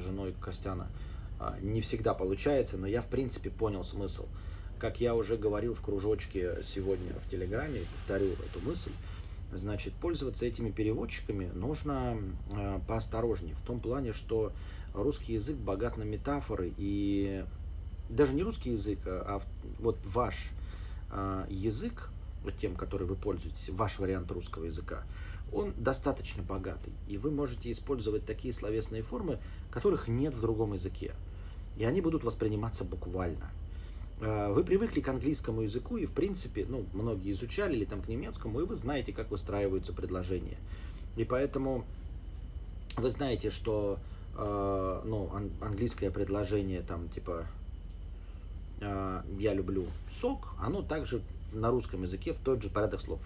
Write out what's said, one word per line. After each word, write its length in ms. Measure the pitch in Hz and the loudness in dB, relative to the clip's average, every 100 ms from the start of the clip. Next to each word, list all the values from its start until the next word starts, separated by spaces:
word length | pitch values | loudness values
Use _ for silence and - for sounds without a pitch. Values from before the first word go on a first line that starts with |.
женой 320 | 90 95 95 - | -4 -2 -4 -4
Костяна, 480 | - 92 98 92 90 - - - - - | -6 -4 -4 -2 -4 -6 -6 -6 -6 -4
а, 160 | 53 - | -4 -2
не 220 | 98 110 | 0 2
всегда 320 | 110 110 113 | 2 2 4
получается, 640 | 95 92 98 147 139 104 95 | 4 2 4 4 4 4 0
но 100 | 95 | 2
я, 140 | 117 | 0
в 60 | - | 2
принципе, 420 | 123 127 - 101 | 0 0 -2 -6
понял 320 | - 110 95 | 0 0 0
смысл. 420 | - 101 98 - - - - - - - | -4 -4 -4 -4 -6 -6 -8 -8 -8 -2
Как 200 | 110 - | -2 2
я 140 | 120 | 4
уже 240 | 117 104 113 | 4 4 4
говорил 380 | 104 104 117 107 | 4 4 2 0
в 60 | |
кружочке 840 | - 101 104 104 - 95 90 87 | 0 2 4 2 2 0 2 0
сегодня 500 | - 95 95 92 90 | -2 0 2 2 0
в 160 | 92 - | -4 -4
Телеграме, 520 | 92 92 113 151 117 90 | -2 0 0 0 -2 -2
повторю 380 | - - 98 98 | -6 0 4 4
эту 260 | 85 - 90 113 | 2 -4 -4 -2
мысль, 240 | 170 - - - - - - - | -2 -4 -6 -6 -8 -8 -8 -6
значит, 400 | 90 98 104 - | -4 -2 -2 -4
пользоваться 540 | - 170 156 131 - 120 | -2 -2 0 -2 0 0
этими 240 | 117 113 | 0 -2
переводчиками 760 | 107 107 110 120 - - 101 90 | 2 2 2 0 -4 -2 -2 0
нужно, 640 | 87 120 156 151 135 123 113 92 92 - | -2 -2 0 0 2 2 0 -2 -4 -4
э, 300 | 101 98 95 - | -2 0 0 0
поосторожнее, 680 | 110 - 113 117 98 - | 0 0 2 4 2 0
в 80 | - | -4
том 180 | - 120 | -2 -2
плане, 340 | 107 135 123 | 0 0 0
что 380 | - - 113 107 - - - - 98 | -2 2 4 4 0 -6 -6 -4 2
русский 380 | 131 143 - | 2 2 0
язык 240 | 113 113 139 | 0 0 0
богат 400 | 101 98 117 110 | 0 2 2 0
на 60 | |
метафоры, 680 | 107 107 139 143 - 98 90 82 | -2 0 2 0 2 0 0 0
и 680 | 101 101 101 98 98 95 - - - - - - - | 0 4 4 4 4 0 -2 -4 -6 -4 -6 -6 0
даже 240 | 120 143 | 6 6
не 80 | 139 | 6
русский 300 | 202 - 131 | 2 0 0
язык, 280 | 113 104 95 95 | 2 2 0 0
а, 300 | 92 92 101 | -2 0 -2
а 40 | |
в-, 400 | - - - - | -2 -8 -8 2
вот 200 | 113 - - | 2 2 0
ваш, 440 | 120 120 - - - - - - - - | 2 2 0 -4 -4 -6 -6 -6 -6 -4
э, 340 | 101 98 95 90 | -2 0 0 -2
язык, 600 | 98 110 110 233 - - - - - | 0 0 2 -2 -4 -6 -6 -8 -6
вот 140 | - - | -6 -2
тем, 180 | 98 87 | -2 0
который 320 | 95 95 90 | -2 0 0
вы 80 | 95 | 0
пользуетесь, 540 | 104 90 76 - - | 0 0 -2 -6 -6
ваш 300 | 92 104 - | 0 0 2
вариант 320 | 95 92 87 | 2 2 0
русского 340 | 87 - - 82 | -4 -4 -4 -4
языка, 380 | 80 80 - - - - - - | -4 -4 -6 -6 -6 -6 -6 -4
он 180 | - 202 - | 0 0 2
достаточно 680 | 117 135 143 - - 107 | 2 2 2 0 -2 -4
богатый, 500 | 87 95 95 - - - - | -2 -2 -2 -4 -8 -8 -6
и 100 | 101 | -2
вы 140 | 143 | 0
можете 400 | 143 139 120 120 | 2 0 -2 -4
использовать 540 | 110 - 131 107 107 - | -4 0 0 2 0 0
такие 280 | 107 127 | -4 -2
словесные 480 | 123 107 110 107 110 | -2 0 0 0 -4
формы, 380 | 110 240 180 113 - - - | -2 -2 0 -2 -4 -8 -6
которых 380 | 123 202 165 - | 2 4 4 4
нет 240 | 117 147 | 2 2
в 80 | 120 | 2
другом 320 | 113 113 107 | 2 4 2
языке, 400 | 98 90 - - - - - - - - - | 2 -2 -2 -4 -4 -8 -8 -8 -8 -8 0
и 80 | 113 | 4
они 160 | 180 | 6
будут 220 | 165 156 117 | 4 4 2
восприниматься 580 | - 110 107 113 - | 2 2 2 0 -2
буквально. 640 | 90 90 - 92 87 78 - - - - - - - - | -4 -2 -2 0 0 0 -4 -6 -6 -6 -6 -8 -8 -4
Э, 320 | 110 107 104 | 0 2 6
вы 120 | 113 180 | 6 6
привыкли 340 | 190 226 151 | 6 4 2
к 80 | 135 | 2
английскому 540 | 127 135 151 - 110 | 2 2 2 0 0
языку, 340 | 107 117 - 233 | 2 0 -2 -2
и, 120 | - | 0
в 40 | |
принципе, 540 | - 196 180 - 107 - | 2 2 0 -4 -4 -2
ну, 180 | 131 - | -2 -2
многие 400 | 98 117 101 98 | -2 0 0 -2
изучали, 420 | 98 120 - 202 123 | -2 -2 0 2 2
или 100 | 101 | 0
там 160 | 98 | -2
к 80 | 92 | -2
немецкому, 500 | 123 - - 113 113 | -2 -4 -4 -2 0
и 60 | 180 | 0
вы 100 | 196 | 0
знаете, 380 | 117 143 107 | 0 0 0
как 160 | 110 113 | -4 -2
выстраиваются 640 | 98 - 101 101 92 87 | -2 0 2 4 2 0
предложения. 640 | 87 87 92 90 90 87 - - - - - - 117 | -4 -2 -2 0 0 0 -6 -8 -8 -8 -8 -6 0
И 80 | |
поэтому 640 | 113 127 139 135 135 123 - - - - - - - - - - - - | 2 4 2 2 2 0 -2 -8 -8 -8 -8 -8 -6 -6 -6 -8 -6 2
вы 120 | 120 | 2
знаете, 400 | - 139 107 107 | 4 2 4 2
что, 480 | - 113 107 101 98 - - - - | 0 2 2 2 0 -4 -8 -8 -2
э, 640 | 104 101 98 98 95 92 110 | 0 2 2 2 2 0 0
ну, 240 | 107 90 | 0 0
ан-, 200 | 98 98 - | -2 -2 -2
английское 480 | 107 98 120 - 98 | -2 0 0 2 0
предложение, 720 | 92 95 101 92 104 95 92 | 2 2 2 4 2 2 0
там, 260 | 87 85 82 | -2 -4 -4
типа, 360 | - - 85 80 - - - - - - - - - - - - - | -4 -4 -4 -4 -6 -8 -8 -8 -8 -8 -8 -10 -10 -8 -8 -8 -6
э, 400 | 101 98 92 92 - 98 | -2 0 0 -2 -4 2
"Я 160 | 107 | 4
люблю 320 | 98 92 95 85 - - | 4 2 0 0 -4 -6
сок", 440 | - 247 277 - - | 0 0 0 -4 -2
оно 220 | - 190 | 0 0
также 400 | - 156 131 117 - - - | 0 0 0 -2 -2 -6 -4
на 160 | 110 135 | 2 4
русском 320 | 123 - 92 | 4 2 -2
языке 320 | 90 92 - | -2 0 -2
в 80 | 156 | 0
тот 220 | 135 123 | 2 2
же 60 | 101 | 2
порядок 320 | 104 104 - | 2 2 2
слов. 180 | - 98 | -2 -4